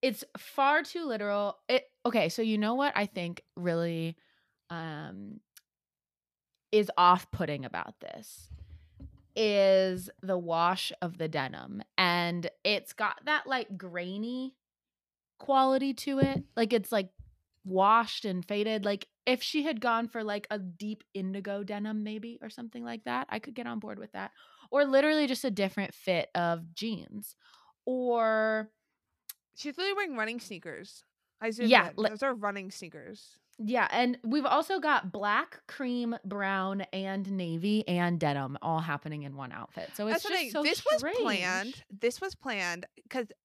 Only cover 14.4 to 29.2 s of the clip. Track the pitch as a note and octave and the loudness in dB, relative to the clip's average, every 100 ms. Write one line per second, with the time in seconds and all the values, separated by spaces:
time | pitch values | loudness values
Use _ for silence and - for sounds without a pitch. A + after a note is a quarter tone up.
14.4 | C4 C4 _ _ _ _ _ _ _ _ | -8 _ _ _ _ _ _ _ _ _
15.4 | - C4+ C4 C4+ C#4 C4 - C4+ C4+ C4+ | 2 6 6 4 2 -2 -2 2 2 2
16.4 | C#4 - A3+ A3+ F#3+ A3 F#3+ _ - _ | -4 0 2 2 2 0 -2 _ -20 _
17.4 | _ _ F#3+ F#3 G3 A3 A3+ - G#3+ F3+ | _ _ -2 4 8 8 4 -2 -4 -4
18.4 | F3 G#3 G#3 A3 G3+ G3+ - _ - B3+ | -2 -2 0 0 0 -2 -6 _ 0 0
19.4 | - D#4 C#4+ A#3 B3 A3+ A#3 A#3 G#3+ G#3 | 0 -2 0 0 0 0 -2 -4 -4 -4
20.4 | G#3 G#3+ F#3 E3+ G#3 G#3+ _ G3 F#3+ G3 | -4 -6 -6 -8 -8 -8 _ -6 -6 -4
21.4 | G3 G3+ G3+ G#3 G#3 G#3+ G#3+ A3 A3+ A#3 | -4 -6 -4 -4 -4 -4 -4 -6 -10 -12
22.4 | A3 - A#3 A#3+ A#3+ A#3 A#3+ B3 C4 G#3+ | -14 -12 -12 -10 -10 -8 -4 -4 -2 -6
23.4 | A3 A#3 A#3+ A3+ G#3+ G#3 G#3+ F#3+ G3 _ | -6 -10 -6 -6 -8 -12 -12 -10 -10 _
24.4 | - - - C4+ C#4+ C4+ D4 D#4 C#4+ B3+ | -20 -20 -2 2 6 6 6 4 2 2
25.4 | C4+ G3+ G3 - G3 - - F3 - - | -2 0 0 0 -4 -4 0 0 2 0
26.4 | F3 E3+ E3 E3 A3 G#3+ - - - - | 0 0 -4 -6 -4 -4 -8 -14 -14 -18
27.4 | _ - _ _ - B3+ B3 A#3 A3+ A3 | _ -20 _ _ -4 -2 2 4 4 4
28.4 | A3 A3 A3 _ _ _ _ _ | 2 2 -2 _ _ _ _ _